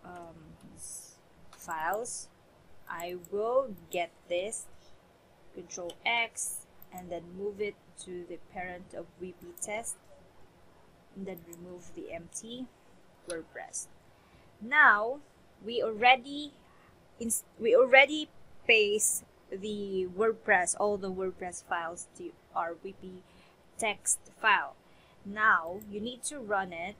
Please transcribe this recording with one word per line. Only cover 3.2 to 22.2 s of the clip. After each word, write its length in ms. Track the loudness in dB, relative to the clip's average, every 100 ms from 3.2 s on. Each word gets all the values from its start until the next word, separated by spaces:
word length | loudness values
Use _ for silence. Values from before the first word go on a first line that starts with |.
| -6
will 420 | -2 2 2 0 -6 -8
get 220 | -4 -4 -6 -4
this 380 | -4 -2 -8 -12 -18 -20 -20 -20 -20 -20 -20 -20
control 400 | -18 -14 -10 -10 -6 -2
X, 640 | 0 -2 -4 -8 -8 -14 -20 -18
and 180 | -16 -10
then 120 | -10 -10 -8
move 220 | -8 -4
it 140 | -6 -6 -20 -18 -12
to 200 | -12 -10
the 100 | -12 -12
parent 400 | -10 -10 -10 -12
of 120 | -12 -14 -12
V 140 | -12 -12
P 80 | -16 -12
test, 340 | -6 -6 -6 -12 -14 -20 -20 -20 -20 -20 -20 -20 -20 -20 -20 -14
and 100 | -12
then 140 | -12 -14
remove 440 | -16 -14 -14 -14 -12
the 180 | -10
empty 540 | -12 -12 -14 -12 -12 -12 -14 -20 -20 -20 -20 -10
WordPress. 600 | -8 -8 -14 -12 -10 -12 -16 -20 -20 -20 -20 -20 -14
Now 580 | 0 8 8 8 4 -4 -10 -20 -20 -16 -6
we 180 | -2
already 680 | -2 4 8 8 4 -10 -10 -14 -20 -20 -20 -20 -20 -8
ins-, 240 | -2 -2 -4 -4
we 160 | 6 8
already 540 | 10 10 10 4 -4 -10 -18 -18 4
paste 580 | 6 6 4 0 -2 -8 -20 -12
the 560 | -8 -6 -6 -4 -2 -2 0
WordPress, 580 | 0 0 4 4 4 2
all 180 | 2 0
the 140 | -2
WordPress 520 | -4 -4 -4 -8 -10
files 440 | -4 -4 -4 -8 -14
to 140 | -12